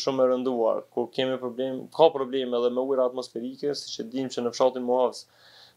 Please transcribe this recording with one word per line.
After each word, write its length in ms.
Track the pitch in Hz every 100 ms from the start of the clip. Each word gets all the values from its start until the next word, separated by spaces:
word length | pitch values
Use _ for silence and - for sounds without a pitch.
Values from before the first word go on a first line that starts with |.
shumë 240 | - 135 127
e 40 |
rënduar, 500 | 127 127 123 113 98 -
ku 140 | - 117
kemi 240 | - 131 131
problem, 460 | 127 117 131 131 - -
ka 140 | 160
probleme 480 | 143 127 135 127 120
edhe 140 | 123
me 100 | 123
ujëra 240 | 135 131 127
atmosferike, 680 | 127 127 117 123 131 143 139
siç 240 | - -
e 60 | 113
dim 160 | 127 131
që 100 | 131
në 80 | 120
fshatin 320 | - 131 127 123
Mohavs 340 | 127 120 107 - _ - - -